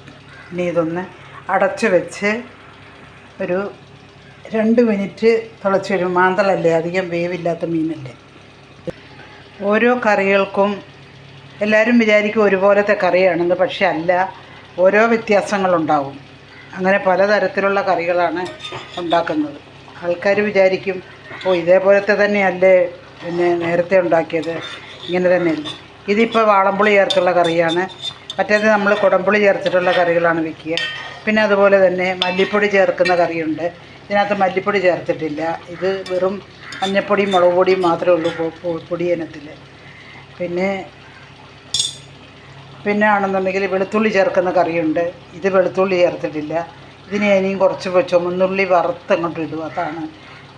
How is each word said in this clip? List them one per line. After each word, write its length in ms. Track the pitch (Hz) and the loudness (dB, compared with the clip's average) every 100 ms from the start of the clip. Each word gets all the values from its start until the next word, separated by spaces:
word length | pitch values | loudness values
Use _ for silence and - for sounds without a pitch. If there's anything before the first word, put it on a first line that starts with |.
| - - - - - | -20 -20 -20 -20 -12
ഇനി 100 | 175 | -6
ഇതൊന്ന് 440 | 175 165 160 170 196 - - - - | -4 -2 -2 -4 -8 -14 -20 -14 -4
അടച്ച് 360 | 190 190 190 220 | 0 0 0 2
വെച്ച് 560 | 175 - - 202 226 233 - - - - - - - - - | 2 0 -6 -4 -4 -8 -20 -20 -20 -20 -20 -20 -20 -18 -8
ഒരു 280 | 180 180 202 - - - - - - - - | -4 -4 -6 -12 -20 -20 -20 -20 -20 -20 -6
രണ്ട് 340 | 220 214 233 | -2 2 4
മിനിറ്റ് 680 | 233 202 190 - 226 226 - - | 2 0 -4 0 2 2 -2 -6
തിളച്ച് 280 | 196 190 190 | -2 0 0
വരും. 220 | 190 180 | -2 0
മാന്തളല്ലേ, 580 | 180 185 185 196 175 165 | 2 2 2 2 2 2
അധികം 360 | 165 170 185 175 | 0 0 -4 -4
വേവില്ലാത്ത 560 | 170 175 175 170 165 | -4 -4 -4 -4 -4
മീനല്ലേ. 480 | 170 165 160 143 131 - - - - - - - - - - - - - - - | -4 -4 -4 -6 -14 -18 -20 -20 -20 -20 -20 -16 -14 -14 -18 -20 -20 -20 -20 -6
ഓരോ 380 | 202 214 240 247 220 | -2 2 2 2 2
കറികൾക്കും 760 | 202 196 196 196 - 202 196 - - - - - - - - | 2 2 2 2 0 0 -2 -10 -20 -20 -20 -20 -20 -18 -6
എല്ലാവരും 380 | 208 214 226 240 | 2 2 4 4
വിചാരിക്കും 440 | 220 208 208 220 | 4 4 2 2
ഒരുപോലത്തെ 500 | 202 190 196 202 208 | 2 4 4 4 2
കറിയാണെന്ന്, 640 | 202 180 180 185 170 175 | 0 2 2 2 2 0
പക്ഷെ 320 | 175 175 - 185 | 0 -2 0 -2
അല്ല, 460 | 156 170 180 190 - - - - - | -2 0 0 -2 -8 -20 -20 -10 0
ഓരോ 280 | 185 208 226 | 2 4 2
വ്യത്യാസങ്ങളുണ്ടാവും. 1120 | 226 226 202 202 202 190 175 156 151 135 - - - - - - | 0 0 0 0 -2 0 0 0 -2 -2 -10 -20 -20 -20 -20 -16
അങ്ങനെ 240 | 185 190 196 | -4 0 0
പലതരത്തിലുള്ള 840 | 190 180 202 202 185 196 196 196 | 2 2 2 2 0 0 0 0
കറികളാണ് 640 | 190 170 170 175 170 165 175 - - - - 175 | 0 0 0 0 0 -2 -8 -12 -16 -16 -14 -10
ഉണ്ടാക്കുന്നത്. 540 | 170 170 170 156 147 151 - - - - | -2 -2 0 -4 -4 -8 -20 -20 -20 -10
ആൾക്കാർ 380 | 175 175 202 202 | -6 -2 0 0
വിചാരിക്കും, 640 | 208 190 190 185 196 185 - - - - 185 | 0 2 2 2 -4 -8 -12 -20 -18 -6 -2
"ഓ, 60 | |
ഇതേപോലത്തെ 720 | 180 170 185 185 202 202 196 | 0 4 4 4 4 4 2
തന്നെയല്ലേ 640 | 208 208 190 180 190 185 170 - - - 175 | 2 2 0 2 4 6 2 -6 -20 -14 -6
പിന്നെ 300 | 170 175 170 | -2 0 0
നേരത്തെ 440 | 170 175 170 190 | 0 -2 0 0
ഉണ്ടാക്കിയത്, 500 | 175 165 160 165 151 165 - - - - - | 2 0 -2 -4 -6 -8 -10 -16 -18 -16 -6
ഇങ്ങനെ 280 | 180 180 180 | 0 2 2
തന്നെയല്ലേ." 340 | 170 151 147 - - - - | 2 -2 -6 -14 -20 -10 -2
ഇതിപ്പോൾ 340 | 208 226 226 | 0 2 2
വാളംപുളി 480 | 220 196 196 190 214 | 2 4 2 2 2
ചേർത്തുള്ള 420 | 202 185 190 180 | 4 2 2 2
കറിയാണ്. 560 | 175 170 165 165 175 190 - - - - - | 2 2 2 0 0 -4 -8 -14 -14 -10 -6
മറ്റേത് 300 | 196 208 214 | 0 2 2
നമ്മൾ 260 | 208 202 | 2 2
കുടംപുളി 440 | 208 196 185 185 208 | 2 2 2 2 2
ചേർത്തിട്ടുള്ള 540 | 202 175 175 180 180 | 2 2 0 0 2
കറികളാണ് 480 | 180 175 170 170 165 | 2 2 2 0 0
വെക്കുക. 360 | 160 - 151 165 - - - - | -4 -8 -8 -6 -6 -10 -14 -10
പിന്നെ 180 | 214 214 | -2 0
അതുപോലെ 440 | 214 202 202 196 185 | 2 4 4 6 4
തന്നെ 280 | 180 180 | 2 -2
മല്ലിപ്പൊടി 520 | 180 180 185 190 208 208 | -2 -2 -2 0 0 0
ചേർക്കുന്ന 480 | 196 180 175 175 | 2 2 2 0
കറിയുണ്ട്. 480 | 175 165 165 156 151 | 0 0 -2 -4 -4
ഇതിനകത്ത് 800 | 175 - - - - 202 202 202 | -6 -10 -20 -18 -4 -2 0 0
മല്ലിപ്പൊടി 380 | 190 185 202 202 | -2 -2 -2 0
ചേർത്തിട്ടില്ല. 840 | 180 156 - 156 156 151 165 165 - | 2 0 -2 -4 -6 -6 -6 -8 -12
ഇത് 360 | 170 185 190 185 | -6 -4 -4 -6
വെറും 320 | 180 185 202 - - - - | -2 -2 -4 -12 -20 -18 -8
മഞ്ഞപ്പൊടിയും 500 | 196 196 196 196 202 | -4 -2 0 0 2
മുളക് 220 | 185 175 | 2 4
പൊടിയും 280 | 175 185 185 | 4 2 2
മാത്രമേ 320 | 175 170 170 | 0 0 2
ഉള്ളൂ 160 | 170 165 | 2 0
പൊ-, 220 | 160 165 - | -4 -6 -6
പൊ-, 200 | 175 165 165 | -8 -8 -6
പൊടി 240 | 170 175 | -4 -2
ഇനത്തിൽ. 360 | 170 151 151 147 - - - - - - - - - | -4 -6 -14 -18 -20 -20 -20 -20 -20 -20 -20 -18 -10
പിന്നെ, 480 | 175 175 190 196 165 - - - - - - - - - - - - - - - - - - - 208 | -6 -4 -4 -4 -10 -18 -20 -20 -20 -20 -20 -20 -10 -6 -6 -10 -20 -20 -20 -20 -20 -20 -20 -8 -2
പിന്നെ 200 | 208 214 | 2 2
ആണെന്നുണ്ടെങ്കിൽ 600 | 202 196 190 190 190 196 | 2 0 -2 -2 -2 -2
വെളുത്തുള്ളി 420 | 190 190 214 220 | -2 -2 0 0
ചേർക്കുന്ന 420 | 190 185 190 180 | 2 2 0 0
കറിയുണ്ട്. 640 | 180 165 170 160 156 175 - - | 2 0 0 -2 -2 -4 -6 -16
ഇത് 140 | 175 185 | -6 0
വെളുത്തുള്ളി 480 | 190 175 185 196 180 | 2 2 0 0 2
ചേർത്തിട്ടില്ല. 720 | 175 - 156 151 151 160 170 - - - - | 2 0 -6 -6 -6 -6 -8 -14 -20 -20 -8
ഇതിന് 160 | 202 | -2
ഇനിയും 340 | 208 196 190 190 | 2 2 0 2
കുറച്ച് 320 | 185 - 190 180 - | 0 0 -2 0 2
ചുമന്നുള്ളി 540 | 175 175 180 185 196 | 0 0 0 0 0
വറുത്തങ്ങോട്ട് 760 | 190 175 170 175 - 180 170 156 | 2 2 0 -4 -2 -2 -2 -6
ഇടും. 240 | 151 156 | -8 -8
അതാണ് 440 | 156 180 160 165 156 - - - - | -8 -6 -6 -8 -12 -14 -20 -20 -20